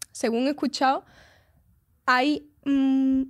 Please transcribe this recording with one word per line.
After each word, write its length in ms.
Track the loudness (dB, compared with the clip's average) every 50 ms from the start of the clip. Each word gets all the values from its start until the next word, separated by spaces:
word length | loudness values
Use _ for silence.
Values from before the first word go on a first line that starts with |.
| -20 -20
según 340 | -10 -6 -4 -2 -2 0 -2
he 40 | -2
escuchado, 540 | -2 -2 -4 -4 -2 0 0 0 0 -2 -4 _ -20 -20 -20 -20 _ _ _ _ _ _ _ _ _ _ _ _ _ _ _
hay, 440 | 0 2 2 2 2 0 -2 -6 -10 _ _ _
mm, 580 | -2 0 2 2 2 2 2 2 2 0 0 -2 -4